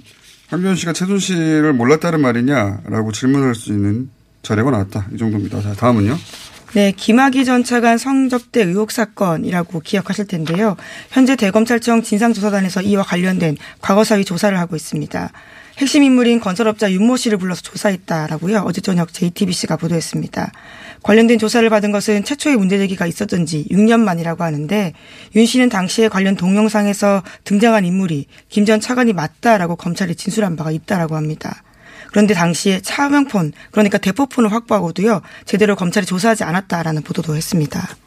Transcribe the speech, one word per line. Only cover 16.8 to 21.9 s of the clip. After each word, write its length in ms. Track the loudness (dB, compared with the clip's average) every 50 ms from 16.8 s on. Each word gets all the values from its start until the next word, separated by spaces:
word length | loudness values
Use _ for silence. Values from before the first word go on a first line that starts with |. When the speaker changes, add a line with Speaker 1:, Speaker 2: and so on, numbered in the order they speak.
| 0 0
Speaker 2:
윤모 260 | 2 2 2 2 2
씨를 220 | 2 0 0 -2 -2
불러서 240 | -2 -4 -6 -8
조사했다라고요. 1000 | -10 -14 -10 -4 -2 -2 -2 -2 -4 -4 -4 -4 -4 -4 -6 -4 -2 -2 -2 -2 -2
어제 140 | -2 -4 -4
저녁 320 | -2 -2 0 0 -2 -2
제이티비씨가 640 | -4 -4 -4 -2 -2 -2 -2 -2 -2 -4 -4 -4 -4
보도했습니다. 720 | -4 -2 -2 -2 -2 -4 -4 -6 -6 -6 -6 -8 -8 -8 -8 -10 -16 -20 -20 -20 -20 -20 -20 -16 -6 2
관련된 340 | 4 6 6 6 6 4 2
조사를 320 | 2 0 2 2 2 4
받은 220 | 2 2 0 0